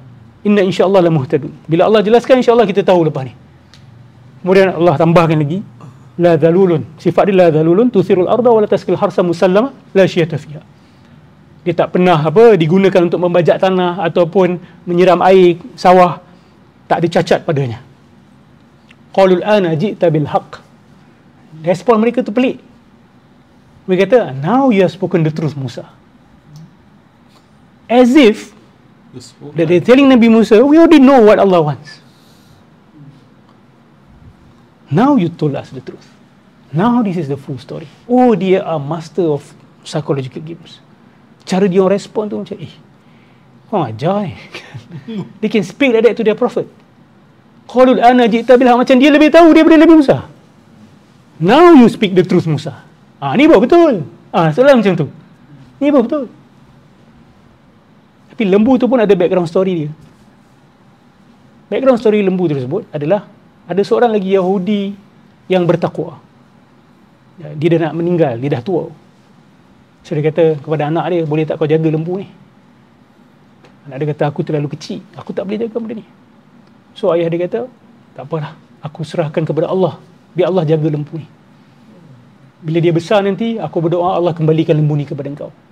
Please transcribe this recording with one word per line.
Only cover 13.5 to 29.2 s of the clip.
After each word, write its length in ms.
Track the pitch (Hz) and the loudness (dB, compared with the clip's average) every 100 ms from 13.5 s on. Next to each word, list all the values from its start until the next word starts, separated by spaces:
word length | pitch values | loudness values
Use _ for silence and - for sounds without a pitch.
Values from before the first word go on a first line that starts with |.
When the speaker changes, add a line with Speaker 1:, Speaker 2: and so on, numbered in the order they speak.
| 151 | 0
Speaker 1:
tanah 400 | 190 185 180 175 | 0 0 -2 -4
ataupun 560 | 170 180 165 202 180 180 - - | -4 -2 -2 0 -2 -2 -12 -18
menyiram 400 | - 170 185 175 | -6 0 2 4
air 400 | 180 190 175 170 - - | 4 4 4 0 -8 -2
sawah. 400 | 190 180 180 143 - _ _ _ _ _ - | 2 4 4 0 -16 _ _ _ _ _ -6
Tak 80 | 160 | -4
ada 100 | 170 | -2
cacat 320 | 185 180 196 - | -2 0 -2 -2
padanya. 320 | 143 131 110 - _ _ _ _ _ _ _ _ _ _ _ _ | -6 -6 -8 -16 _ _ _ _ _ _ _ _ _ _ _ _
Qalul 320 | - 190 185 208 | 0 2 2 0
ana 320 | 214 175 160 | 0 0 -2
ji'ta 320 | 208 - 180 | -4 -2 -2
bil 160 | 151 143 | -2 -2
haqq. 320 | 190 - - _ _ _ _ _ _ _ _ _ 160 | -6 -8 -20 _ _ _ _ _ _ _ _ _ -10
Respon 400 | 160 185 - 220 | -4 -4 0 0
mereka 220 | 233 240 - | 0 -2 -4
tu 80 | |
pelik. 240 | 214 254 - _ _ _ _ _ _ _ _ _ _ _ _ - | -4 -4 -6 _ _ _ _ _ _ _ _ _ _ _ _ -4
Mereka 220 | 180 190 | -2 2
kata, 120 | 247 170 | 2 0
"Now 400 | 135 151 247 269 | -6 -2 0 2
you 80 | 196 | 2
have 80 | 175 | 0
spoken 280 | - 175 180 | -2 -4 -2
the 80 | 156 | -2
truth, 240 | 156 156 | -4 -8
Musa." 320 | 143 131 - - _ _ _ _ _ _ 151 160 _ _ _ _ _ _ _ _ _ _ _ - | -8 -12 -12 -20 _ _ _ _ _ _ -20 -20 _ _ _ _ _ _ _ _ _ _ _ -2
As 280 | 240 240 294 | 2 4 6
if 400 | 226 214 - _ _ _ _ _ _ | 4 2 -10 _ _ _ _ _ _
Speaker 2:
You 80 | 127 | -20